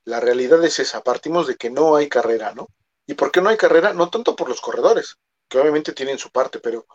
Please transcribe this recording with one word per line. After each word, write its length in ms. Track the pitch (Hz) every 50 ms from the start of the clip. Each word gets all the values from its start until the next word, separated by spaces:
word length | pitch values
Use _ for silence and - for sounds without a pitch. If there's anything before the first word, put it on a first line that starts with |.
| _
La 160 | 113 117 117
realidad 420 | 120 123 123 127 127 123 160 165 170
es 160 | 156 - -
esa, 240 | 131 - - 110 -
partimos 440 | 123 123 - - 156 165 175 160
de 80 | 131 120
que 160 | - - 117
no 260 | 123 135 156 160 151
hay 140 | 147 147 143
carrera, 420 | - 123 117 113 117 113 107 104 104
¿no? 140 | - - - _ _ _ _ _ _ _
¿Y 80 | - 147
por 180 | - - - -
qué 80 | 180
no 80 | 180 208
hay 80 | 220
carrera? 380 | 214 196 165 160 165 165 208 185
No 160 | 175 175 175
tanto 260 | - 226 240 - -
por 140 | - 170 127
los 100 | 120 -
corredores, 560 | - - 110 113 131 196 233 180 - - - _ _ _ _ _ _ _
que 100 | - 131
obviamente 360 | 139 151 147 151 151 - 151
tienen 240 | - 131 135 139 127
su 100 | - 135
parte, 280 | _ 127 131 - - 113
pero 260 | - 120 113 117 - _ _